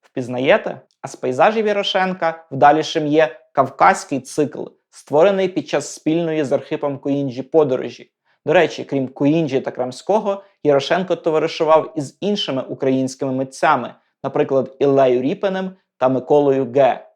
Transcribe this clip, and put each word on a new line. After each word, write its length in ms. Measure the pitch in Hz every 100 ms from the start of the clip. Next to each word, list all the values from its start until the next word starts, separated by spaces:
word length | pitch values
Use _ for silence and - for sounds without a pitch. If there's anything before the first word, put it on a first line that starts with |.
Впізнаєте? 800 | _ - 120 123 135 214 - 135 _ _
А 60 | -
з 80 | -
пейзажів 500 | 131 127 175 220 214
Ярошенка 800 | 202 196 196 185 185 165 160 -
вдалішим 560 | 135 143 156 151 165 151
є 320 | 151 156 - _ -
кавказький 640 | 131 - 175 190 - 139
цикл, 440 | - - 143 - - _ _
створений 580 | - - 143 185 196 185
під 200 | 170 -
час 260 | 160 139
спільної 500 | - - 160 170 156
з 80 | 135
Архипом 460 | 135 - 151 147 139
Коінджі 440 | 143 139 139 120
подорожі. 680 | 131 160 147 127 123 120 - _ _ _ 135
До 60 |
речі, 320 | 160 160 -
крім 240 | 127 139 127
Коінджі 520 | - 143 160 156 131
та 100 | 117
Крамського, 720 | 117 127 123 - - - 196 - _
Ярошенко 520 | 147 139 139 175 185 170
товаришував 760 | 175 156 160 - 156 156 - -
із 200 | 131 _
іншими 420 | 185 202 - 131 -
українськими 640 | 127 135 131 131 131 135
митцями, 600 | 131 131 - 170 139 117 - _ _
наприклад, 520 | 139 147 147 135 123 -
Іллею 440 | 143 139 135 123
Ріпиним 480 | 127 202 202 190 190 185 _ _
та 120 | 127
Миколою 640 | 127 123 147 143 135 127
Г. 320 | 127 120 104 -